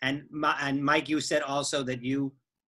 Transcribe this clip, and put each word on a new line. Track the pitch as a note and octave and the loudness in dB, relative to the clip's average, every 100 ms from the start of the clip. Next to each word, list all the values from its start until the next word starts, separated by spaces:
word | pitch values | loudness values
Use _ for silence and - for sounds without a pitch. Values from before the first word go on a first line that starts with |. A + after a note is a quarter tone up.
And | C3 C#3+ D3 | -4 -4 -6
Mi-, | D3+ D3+ D3 | -2 0 0
and | C#3+ C#3 C#3+ | 0 0 4
Mike, | D3+ C#3 | 2 2
you | D#3 | -2
said | - D3+ | 2 0
also | C#3+ C#3+ C#3 D3 | 0 -2 0 -2
that | B2+ B2+ | -2 -4
you, | B2 C3+ C#3 C3+ _ _ | -2 -2 -2 -6 _ _